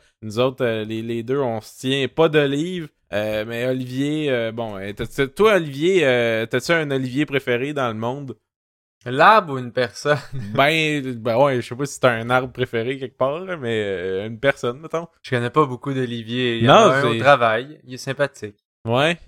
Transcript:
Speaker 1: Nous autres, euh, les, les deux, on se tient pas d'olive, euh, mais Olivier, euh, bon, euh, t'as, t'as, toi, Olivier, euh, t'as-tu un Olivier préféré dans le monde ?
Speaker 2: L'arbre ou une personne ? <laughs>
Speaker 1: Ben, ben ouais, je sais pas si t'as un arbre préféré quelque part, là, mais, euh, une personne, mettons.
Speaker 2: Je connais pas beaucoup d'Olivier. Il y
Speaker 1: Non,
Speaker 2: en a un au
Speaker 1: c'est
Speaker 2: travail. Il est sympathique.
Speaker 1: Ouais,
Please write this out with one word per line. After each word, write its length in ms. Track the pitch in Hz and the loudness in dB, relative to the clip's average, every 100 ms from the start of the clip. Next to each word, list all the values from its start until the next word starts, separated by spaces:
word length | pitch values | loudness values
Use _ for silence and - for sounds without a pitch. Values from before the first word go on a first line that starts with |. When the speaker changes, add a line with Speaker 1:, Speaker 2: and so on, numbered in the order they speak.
| _ _ | _ _
Speaker 1:
Nous 160 | 110 107 | -8 0
autres, 260 | 127 127 | 0 0
euh, 200 | 123 110 | -2 -2
les, 180 | 107 110 | -4 -6
les 220 | 113 117 | -6 -6
deux, 160 | 113 139 | -4 -2
on 200 | 127 113 | -2 -4
se 160 | - - | -10 -8
tient 260 | 131 139 127 | -2 -2 0
pas 220 | - 165 | 2 4
d'olive, 600 | 151 143 143 170 185 151 _ _ | 4 2 0 -4 -6 -10 _ _
euh, 320 | 104 107 107 | -4 -2 -4
mais 220 | 110 117 127 | -4 -4 -2
Olivier, 640 | 131 127 127 143 151 151 | -2 -4 -4 -4 -2 -2
euh, 220 | 123 113 | -2 -2
bon, 240 | 113 113 101 | -4 -8 -8
euh, 140 | 98 | -10
t'as, 140 | 104 113 | -8 -6
t'as, 180 | - 139 | -2 -2
toi, 280 | - 214 196 | 2 4 4
Olivier, 500 | 156 139 165 190 143 | 0 -2 2 4 4
euh, 400 | 123 117 110 113 | 2 2 0 -2
t'as-tu 240 | 127 - | -2 0
un 180 | 170 147 | 0 0
Olivier 340 | 135 127 127 147 | -2 -2 -2 -2
préféré 460 | 139 - 120 139 | -2 -2 -2 -2
dans 160 | 147 123 | -4 -4
le 60 | |
monde ? 420 | 110 117 139 139 - _ _ _ _ _ _ 123 | -4 -6 -6 -10 -14 _ _ _ _ _ _ -4
Speaker 2:
L'arbre 440 | 131 175 220 175 | 4 6 6 4
ou 40 | 135 | -4
une 120 | 123 | -6
personne ? 460 | 120 120 - 147 147 - | -2 -2 -2 0 0 -2
<laughs> 220 | 135 101 110 | -10 -4 2
Speaker 1:
Ben, 440 | 139 160 156 147 131 120 | 4 4 0 -2 -4 -6
ben 160 | 113 113 | 0 4
ouais, 240 | 143 127 | 4 2
je 80 | 113 | -4
sais 80 | 120 | -6
pas 100 | 139 | -8
si 140 | - | 0
t'as 100 | 131 | 2
un 180 | 113 117 | 2 0
arbre 240 | 127 131 | 0 0
préféré 460 | 120 127 117 113 135 | -4 -4 -2 -2 -4
quelque 180 | 131 - | -8 -2
part, 220 | 131 156 | -2 -2
là, 180 | 190 175 | -8 -8
mais, 240 | 120 113 | -4 -2
euh, 420 | 104 95 92 95 107 | -2 -2 -4 -4 -6
une 140 | 113 | -2
personne, 400 | 139 - 123 127 | 0 0 -2 -6
mettons. 260 | 160 160 170 _ | -6 -8 -8 _
Speaker 2:
Je 80 | - | -4
connais 200 | 127 120 | -2 0
pas 140 | 151 | 2
beaucoup 280 | 147 123 - | 2 0 -6
d'Olivier. 640 | 135 123 117 110 120 123 117 | -4 -4 -6 -6 -2 -2 2
Il 80 | |
y 20 | 117 | 6
Speaker 1:
Non, 80 | |
Speaker 2:
en 160 | 180 214 | 8 8
a 40 | 135 | 4
un 80 | |
au 80 | 127 | 0
Speaker 1:
c'est 60 | 113 | 2
Speaker 2:
travail. 580 | 127 139 117 110 139 - | 4 4 4 0 -4 -14
Il 100 | 127 | -16
est 40 | 127 | -12
sympathique. 580 | - 127 143 - 107 101 _ _ | -6 -2 -4 -4 -16 -16 _ _
Speaker 1:
Ouais, 320 | 113 120 151 170 | -2 0 0 -2